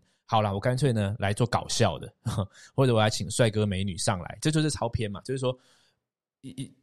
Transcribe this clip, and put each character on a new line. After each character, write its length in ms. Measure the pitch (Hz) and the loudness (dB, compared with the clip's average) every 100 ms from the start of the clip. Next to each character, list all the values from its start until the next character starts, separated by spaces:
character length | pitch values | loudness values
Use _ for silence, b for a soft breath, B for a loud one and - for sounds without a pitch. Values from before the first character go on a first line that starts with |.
| _ _ | _ _
好 180 | _ 113 | _ 0
啦， 100 | 107 | 2
我 60 | 98 | 0
干 180 | 123 127 | -2 0
脆 160 | 143 | 2
呢 220 | 113 98 107 | 2 0 -2
来 120 | 98 | -2
做 140 | 104 120 | 0 0
搞 220 | 92 80 | 0 -2
笑 280 | - 107 69 | 0 0 0
的， 120 | - _ | -10 _
<laughs> 500 | - 104 98 - - | -6 -4 -4 -8 -10
或 100 | - | 2
者 80 | 135 | 4
我 80 | 113 | 6
来 80 | 107 | 4
请 220 | - 82 | 2 -6
帅 180 | - 120 | 2 2
哥 160 | 104 | 2
美 200 | 107 92 | 0 0
女 120 | 101 87 | -4 -2
上 220 | - 98 | -2 -2
来， 200 | 82 - | -4 -4
这 100 | 156 | 0
就 100 | 156 | 2
是 80 | 151 | 0
超 200 | 139 113 | 0 -4
偏 200 | - 107 | -2 -4
嘛。 120 | 95 | -6
就 120 | - | -6
是 60 | 131 | -2
说， 180 | 127 127 b b b b _ _ _ _ | -2 -4 b b b b _ _ _ _
一， 100 | 135 - | -18 -14
一， 120 | 131 _ | -14 _